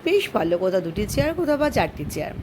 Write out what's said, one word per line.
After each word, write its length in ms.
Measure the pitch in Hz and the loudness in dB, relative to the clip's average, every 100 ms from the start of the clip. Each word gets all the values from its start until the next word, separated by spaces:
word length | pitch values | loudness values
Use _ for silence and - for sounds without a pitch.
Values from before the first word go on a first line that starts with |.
বেশ 260 | 330 403 392 | 0 0 2
ভালো, 240 | 214 165 175 | 0 0 2
কোথাও 240 | 185 185 | 2 0
দুটি 240 | 165 170 208 | -2 -4 -2
চেয়ার, 240 | - 294 | 0 0
কোথাও 240 | 330 302 285 | 2 0 2
বা 120 | 294 | 2
চারটি 360 | 226 160 - 147 | 2 0 -2 -8
চেয়ার, 220 | 156 - - | -6 -6 -8